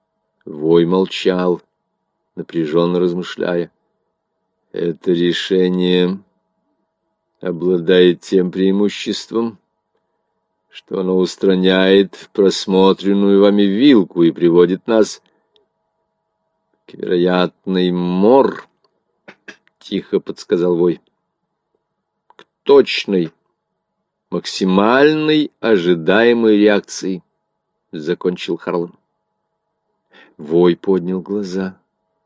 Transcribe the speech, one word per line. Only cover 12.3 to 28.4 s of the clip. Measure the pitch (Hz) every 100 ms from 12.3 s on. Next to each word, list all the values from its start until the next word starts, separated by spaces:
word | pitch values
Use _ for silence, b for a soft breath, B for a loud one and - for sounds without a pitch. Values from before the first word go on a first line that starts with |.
просмотренную | - 98 87 - 95 95 95 95 98 101 98
вами | 101 101
вилку | 101 98 143 123 90 90
и | 85
приводит | - 85 85 87 90 -
нас | 110 104 - _ _ _ _ _ _ _ _ _ _ _ _ _ _ _ _ _
к |
вероятной | - - 90 90 90 90 - - 92 90
мор», | 90 87 90 101 131 131 - - _ _ _ _ _ - _ - - _ _
тихо | - 98 - 98
подсказал | - - - 90 87 87
Вой. | 87 80 _ _ _ _ _ _ _ _ _ _ _ _ _ _
«К | _ _
точной, | - 143 117 - - 98 80 - _ _ _ _ _ _ _ _ _
максимальной | 87 - - 95 92 107 127 147 156 156 156 147 -
ожидаемой | 110 104 85 87 80 98 117 117 113 104
реакции», | 104 101 - - 92 92 - _ _ _ _ _ _
закончил | 85 76 87 92 90